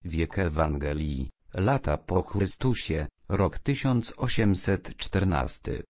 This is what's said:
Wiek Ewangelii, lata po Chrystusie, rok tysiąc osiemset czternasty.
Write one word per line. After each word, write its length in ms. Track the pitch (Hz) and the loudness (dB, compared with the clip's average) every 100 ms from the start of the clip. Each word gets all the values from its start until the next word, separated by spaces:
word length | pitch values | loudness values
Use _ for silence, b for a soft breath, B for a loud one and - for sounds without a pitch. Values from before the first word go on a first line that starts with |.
Wiek 360 | 85 78 80 - | -4 -2 -2 0
Ewangelii, 880 | 90 76 78 73 71 76 76 67 67 - _ | 0 2 0 0 -2 -2 -2 -2 -6 -10 _
lata 440 | - 98 135 - 73 | -2 2 2 0 -2
po 240 | - 92 | 0 -2
Chrystusie, 880 | 90 101 95 - 127 117 - 80 73 _ - | 0 -2 -2 0 0 0 -2 -2 -4 _ -4
rok 300 | 95 92 - | 2 2 0
tysiąc 540 | - 139 135 123 110 - | -2 0 2 2 0 -2
osiemset 800 | 120 - 110 92 - 98 - - | 0 4 4 2 2 -2 -2 -8
czternasty. 880 | - 95 95 78 65 - - - - | -2 0 2 0 -2 -6 -6 -8 -10